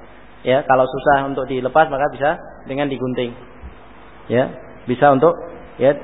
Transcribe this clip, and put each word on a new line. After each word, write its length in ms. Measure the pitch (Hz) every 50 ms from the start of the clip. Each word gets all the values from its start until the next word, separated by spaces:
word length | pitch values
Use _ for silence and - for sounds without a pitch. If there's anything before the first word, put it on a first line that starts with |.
| - - - - - - - - -
Ya, 240 | 127 127 143 151 -
kalau 160 | 131 131 131
susah 480 | 127 135 135 135 151 143 135 139 135
untuk 160 | 139 139 131 123
dilepas 400 | 135 127 123 127 - 156 160 151
maka 240 | 143 131 143 147
bisa 240 | 127 117 139 151 175 - - - - - - 127
dengan 240 | 135 139 147 139
digunting. 400 | 135 117 127 127 123 127 123 117 117 - - - - - - - - - - - - - - - - - - -
Ya, 240 | 113 123 139 - - - - - - - -
bisa 320 | 120 123 123 147 147 135
untuk, 160 | 131 151 170 - - - - - - - - - -
ya, 160 | 123 139 143 -